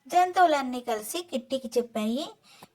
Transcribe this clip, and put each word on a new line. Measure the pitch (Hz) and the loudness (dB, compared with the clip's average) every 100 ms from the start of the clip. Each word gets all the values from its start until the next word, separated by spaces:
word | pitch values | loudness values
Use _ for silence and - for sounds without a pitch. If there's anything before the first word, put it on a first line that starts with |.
| - | 0
జంతువులన్నీ | 349 359 370 349 285 254 247 | 2 4 4 4 4 -2 -6
కలిసి | 240 220 214 339 349 | -4 -4 -4 -8 -4
కిట్టికి | 269 - 262 240 240 | -8 -4 -6 -2 -2
చెప్పాయి, | 233 214 214 240 330 - _ - - | -2 -2 -2 -2 -6 -12 _ -20 -20